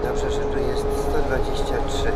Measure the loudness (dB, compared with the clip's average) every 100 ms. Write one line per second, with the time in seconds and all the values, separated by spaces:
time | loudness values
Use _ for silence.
0 | -2 0 0 0 0 0 0 0 0 0
1 | 0 2 2 0 0 0 0 0 0 0
2 | 0